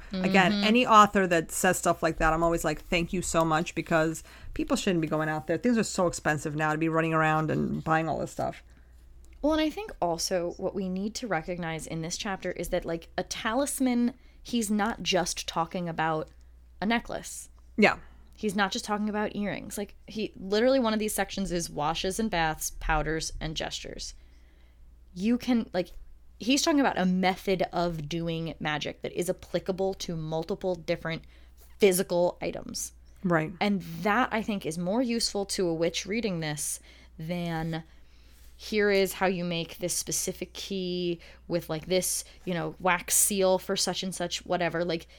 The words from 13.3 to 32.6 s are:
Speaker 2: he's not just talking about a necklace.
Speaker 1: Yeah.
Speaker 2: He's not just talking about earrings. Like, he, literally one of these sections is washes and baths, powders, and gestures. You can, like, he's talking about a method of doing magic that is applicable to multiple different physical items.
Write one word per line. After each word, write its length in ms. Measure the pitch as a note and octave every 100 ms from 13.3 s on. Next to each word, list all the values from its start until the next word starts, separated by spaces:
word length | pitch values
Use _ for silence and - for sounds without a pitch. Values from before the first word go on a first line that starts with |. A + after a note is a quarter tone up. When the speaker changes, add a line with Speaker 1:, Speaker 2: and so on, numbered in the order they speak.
| - A3+ A#3 C#4+ - B3+ A#3+ A#3+ - - -
Speaker 2:
he's 300 | - A#3+ G3+
not 320 | G#3+ G#3 -
just 460 | E3+ F#3 F3 - -
talking 400 | F3 E3 F#3+ F3
about 400 | E3 D#3+ D#3 - - - - - -
a 40 | G3
necklace. 640 | A#3 - - F3+ - - - - -
Speaker 1:
Yeah. 200 | G3+ - - - - -
Speaker 2:
He's 200 | G#3+ F#3+
not 160 | G3
just 140 | - -
talking 240 | G#3 G#3+
about 260 | G#3 G#3+ -
earrings. 420 | G3+ D3 - -
Like, 180 | G3+ - -
he, 240 | F#3+ G#3 -
literally 400 | F#3+ G#3 B3 C4+
one 140 | A3+
of 60 | G#3+
these 140 | G#3+
sections 380 | - F#3+ - F#3
is 180 | F3 D#3+
washes 520 | D#3+ D3 E3 F#3+ F#3
and 100 | A3
baths, 400 | F3 D#3+ D3+ - -
powders, 540 | - D#3 D3+ D#3+ D3+ -
and 120 | D#3 D3+
gestures. 560 | D#3 - - - - - - - - - - - - - -
You 240 | F3+ G#3+ A#3+
can, 320 | - A#3+ -
like, 160 | F#3 F3 - - - - -
he's 220 | G3+ C#4
talking 180 | E4+ D4
about 180 | A#3+ -
a 80 | F#3
method 580 | F#3 F#3 F#3+ - F#3 -
of 340 | E3+ F3 E3 D3
doing 460 | E3+ E3+ E3 E3 -
magic 400 | D#3 D3 - -
that 100 | -
is 180 | - F3
applicable 640 | F3 - E3+ E3 F3+ F#3+ G3
to 200 | - E3
multiple 580 | D#3 D#3+ E3 G3+ F#3+ F3
different 480 | D#3+ E3 D#3+ D#3+ - - - - - -
physical 580 | G3+ F3+ F#3+ F3 F3 -
items. 520 | E3+ -